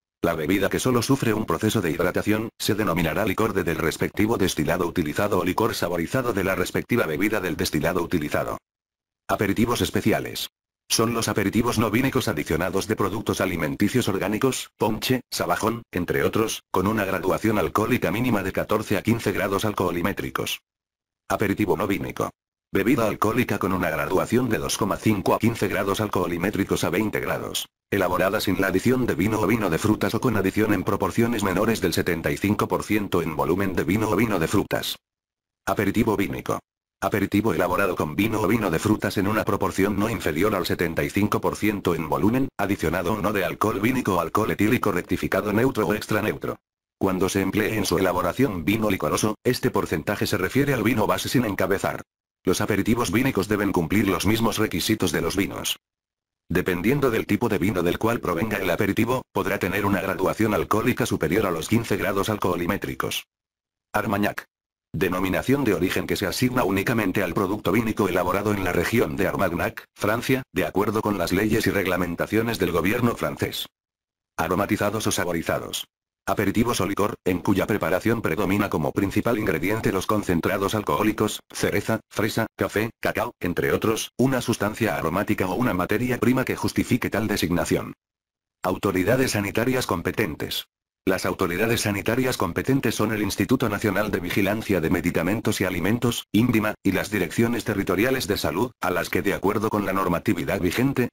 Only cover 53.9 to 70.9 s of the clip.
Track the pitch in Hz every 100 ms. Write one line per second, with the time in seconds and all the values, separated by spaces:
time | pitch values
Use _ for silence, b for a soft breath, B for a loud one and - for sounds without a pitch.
53.9 | 101 98 85 92 110 113 101 107 87 -
54.9 | 110 92 78 80 95 78 57 - - _
55.9 | _ _ _ _ _ - 87 90 87 104
56.9 | 143 135 110 87 101 117 101 98 95 85
57.9 | - 110 117 - 82 82 104 92 82 98
58.9 | 98 117 127 - 98 92 98 92 98 101
59.9 | 95 92 87 90 78 110 95 73 104 131
60.9 | 117 120 98 76 98 98 82 - 113 107
61.9 | 98 95 98 95 101 95 87 87 98 69
62.9 | 65 62 - - _ _ _ _ _ _
63.9 | 107 107 101 101 - - _ _ _ _
64.9 | 80 87 92 95 87 - 139 120 82 92
65.9 | 95 90 85 92 - 127 127 95 98 190
66.9 | 113 98 101 87 95 92 104 92 110 113
67.9 | 104 95 87 87 95 104 101 90 87 82
68.9 | 117 90 71 87 71 95 82 101 - -
69.9 | - 104 120 127 131 - 90 78 90 107